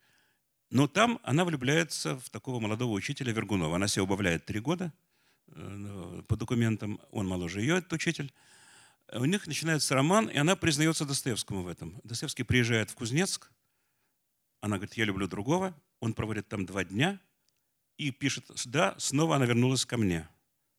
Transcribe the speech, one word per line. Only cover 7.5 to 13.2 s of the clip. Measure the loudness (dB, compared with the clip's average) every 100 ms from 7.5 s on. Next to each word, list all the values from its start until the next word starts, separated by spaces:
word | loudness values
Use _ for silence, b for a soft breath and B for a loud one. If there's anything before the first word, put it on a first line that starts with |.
| -2
её, | 0 0
этот | 0
учитель. | -4 -2 -4 -6 B B B B B B B -10
У | -2 0
них | 0 -2
начинается | -4 0 0 2 4
роман, | 6 4 4
и | 4
она | 4 4
признаётся | 2 4 2 2
Достоевскому | -2 -2 -2 -2 -2 -4
в | -6
этом. | -8 -10 -12 -10
Достоевский | -8 -6 -4
приезжает | 2 4 4 2 0
в | -4
Кузнецк. | -2 0